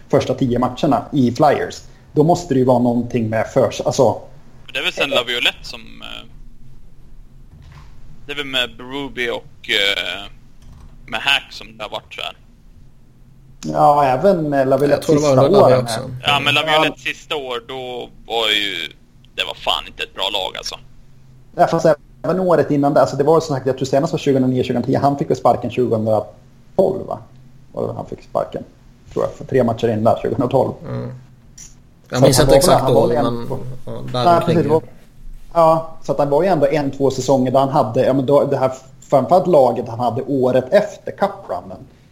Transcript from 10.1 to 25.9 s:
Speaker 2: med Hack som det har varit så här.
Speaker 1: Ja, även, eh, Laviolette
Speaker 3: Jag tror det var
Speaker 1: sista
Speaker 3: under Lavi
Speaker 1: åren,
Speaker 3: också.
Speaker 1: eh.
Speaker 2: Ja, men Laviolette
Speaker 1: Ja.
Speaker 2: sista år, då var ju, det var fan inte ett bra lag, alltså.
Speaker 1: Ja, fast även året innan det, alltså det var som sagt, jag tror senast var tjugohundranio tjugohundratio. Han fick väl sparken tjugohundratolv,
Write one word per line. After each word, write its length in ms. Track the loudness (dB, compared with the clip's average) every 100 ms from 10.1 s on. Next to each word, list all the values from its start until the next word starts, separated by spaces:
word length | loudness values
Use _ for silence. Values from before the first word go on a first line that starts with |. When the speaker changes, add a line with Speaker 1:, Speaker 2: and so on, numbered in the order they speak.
| -10 -12 -20 -20 -20 -20 -20 -20 -20 -12
Speaker 2:
med 140 | -6
Hack 280 | -2 -2 -4
som 280 | -18 -18 -16
det 60 |
har 60 | -12
varit 240 | -12 -12
så 80 | -12
här. 160 | -12 -14 -20 -20 -20 -20 -20 -20 -20 -20 -20 -20 -20 -14 -6
Speaker 1:
Ja, 300 | 2 4 6 4
även, 480 | 4 2 2 0
eh, 120 | 0 2
Laviolette 260 | 2 2 0
Speaker 3:
Jag 60 |
tror 140 | 2 2
det 60 |
var 60 | 4
Speaker 1:
sista 160 | 4 4
Speaker 3:
under 140 | 6
Lavi 140 | 6
Speaker 1:
åren, 100 | 4
Speaker 3:
också. 160 | 0 -6
Speaker 1:
eh. 60 | -8 -6
Speaker 2:
Ja, 160 | -2 0
men 140 | 2
Laviolette 400 | 0 0 0 0 -4 -10
Speaker 1:
Ja. 80 |
Speaker 2:
sista 220 | -10 -8 -8
år, 280 | -6 -8 -8
då 420 | -12 -10 -10 -12 -16 -6
var 220 | -2 0
ju, 400 | 0 -2 -6 -10 -12 _ -20 -18 -8
det 80 |
var 100 | -8
fan 300 | -6 -4 -4 -6
inte 160 | -14
ett 100 | -12
bra 160 | -8 -6
lag, 240 | -6 -8 -8
alltså. 180 | -12 -14 -20 -20 -20 -20 -20 -20 -12 -2
Speaker 1:
Ja, 120 | 0
fast 180 | 2 2 0 -4 -10
även 160 | -4 -2
året 320 | 2 2 2
innan 220 | 0 2
det, 80 | 2
alltså 140 | 2 0
det 80 |
var 160 | 2 2
som 160 | 2 -4
sagt, 120 | -4
jag 100 | -4
tror 80 | 0
senast 280 | 0 0
var 40 | -2
tjugohundranio 440 | 0 2 2 0
tjugohundratio. 360 | -2 -2 -2 0
Han 160 | 0 0
fick 120 | -2
väl 80 | 0
sparken 340 | 2 0 -2
tjugohundratolv, 1300 | -2 0